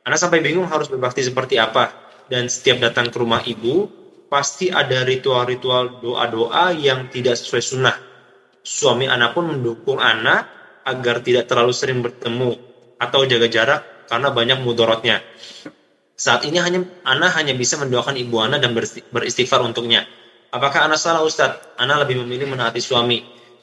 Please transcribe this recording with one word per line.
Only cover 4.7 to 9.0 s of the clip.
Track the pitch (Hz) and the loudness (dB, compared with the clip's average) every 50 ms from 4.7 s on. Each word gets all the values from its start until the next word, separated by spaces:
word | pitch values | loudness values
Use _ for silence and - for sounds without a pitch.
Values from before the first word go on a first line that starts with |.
| 180 | 0
ada | 151 143 123 131 127 127 | 0 0 0 0 0 0
ritual-ritual | 127 131 131 127 139 131 123 123 123 127 123 127 131 127 127 127 120 123 - | 0 -2 0 0 0 2 2 0 0 -4 -4 -2 0 0 0 0 -2 -6 -8
doa-doa | 120 117 123 113 120 113 - 113 117 117 - 156 170 185 180 | -8 -6 -2 -2 -2 -2 0 -2 -2 0 2 0 2 2 0
yang | 160 143 139 131 131 131 127 - | 0 0 0 0 0 -4 -8 -8
tidak | 127 120 127 120 | -2 0 0 0
sesuai | 120 - - - 120 | 0 -2 -4 -4 -2
sunnah. | 117 - - 127 131 123 107 - - - - - - _ _ _ _ _ _ _ _ | -2 -2 -4 0 0 0 0 0 -8 -18 -20 -20 -20 _ _ _ _ _ _ _ _
Suami | - - - - 139 120 120 | -10 -8 0 2 2 2 2